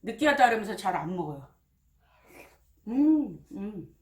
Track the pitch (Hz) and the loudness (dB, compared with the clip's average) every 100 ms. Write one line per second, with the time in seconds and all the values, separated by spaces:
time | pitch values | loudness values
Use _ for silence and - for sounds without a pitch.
0 | 196 220 302 285 247 220 202 190 196 175 | -10 0 0 4 4 4 -4 -4 -4 -4
1 | 151 180 151 139 131 _ _ _ _ _ | -4 -6 -6 -10 -16 _ _ _ _ _
2 | _ _ _ - - _ _ _ 208 247 | _ _ _ -20 -20 _ _ _ -6 2
3 | 302 311 240 156 - 196 202 202 156 _ | 4 4 2 -8 -14 -12 -10 -10 -16 _